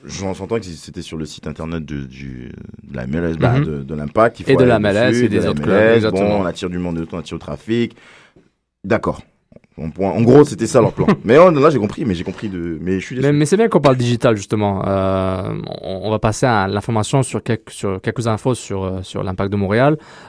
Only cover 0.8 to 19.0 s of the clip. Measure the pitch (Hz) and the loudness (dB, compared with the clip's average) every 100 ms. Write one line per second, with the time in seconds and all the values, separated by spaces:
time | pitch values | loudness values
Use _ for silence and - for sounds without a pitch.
0.8 | - 82 82 82 76 - 78 73 80 82 | -14 -14 -12 -10 -10 -10 -12 -10 -8 -8
1.8 | 73 73 65 65 67 62 62 - - - | -8 -10 -10 -14 -14 -14 -16 -16 -18 -20
2.8 | - 65 64 78 85 82 120 131 151 71 | -14 -10 -6 -4 -4 -2 0 0 -2 -6
3.8 | 67 76 73 113 117 - - 131 127 110 | -8 -8 -4 2 2 2 0 4 4 4
4.8 | 104 98 123 117 120 98 101 73 90 98 | 2 2 2 2 2 2 0 -2 0 4
5.8 | 110 117 107 92 104 104 90 82 92 90 | 6 4 2 2 2 0 -2 -4 -6 -4
6.8 | 90 82 82 90 71 85 - 73 - 113 | -4 -4 -6 -8 -10 -12 -10 -12 -2 -2
7.8 | 117 - - - _ _ _ _ _ _ | -2 -6 -20 -20 _ _ _ _ _ _
8.8 | 95 104 87 69 _ _ _ - _ - | -2 -2 -2 -6 _ _ _ -20 _ -10
9.8 | 78 73 95 87 113 135 143 98 110 131 | -10 -2 -2 4 8 8 8 2 2 4
10.8 | 101 - - 185 - 135 180 147 147 135 | 4 2 2 2 4 8 8 6 4 4
11.8 | 104 - 143 85 90 92 107 92 85 78 | -2 -2 -4 -2 -6 -8 -8 -6 -6 -6
12.8 | 85 95 - 127 139 147 151 196 226 - | -2 -4 -4 -2 0 2 2 2 4 2
13.8 | 139 131 120 120 127 107 98 107 104 98 | 2 2 2 2 2 0 -2 -2 0 0
14.8 | 98 98 95 95 95 95 98 104 - - | -2 0 0 0 0 -4 -6 -8 -8 -10
15.8 | - 95 98 107 113 107 131 110 98 101 | -10 -6 -2 0 0 2 2 2 0 -2
16.8 | - 110 104 143 131 110 - 110 - - | -2 -2 0 0 0 -4 -4 -6 -6 -8
17.8 | 104 92 - 110 113 107 135 120 - 98 | -6 -4 -4 -4 -2 -2 -2 -4 -4 -6
18.8 | 95 92 | -4 -6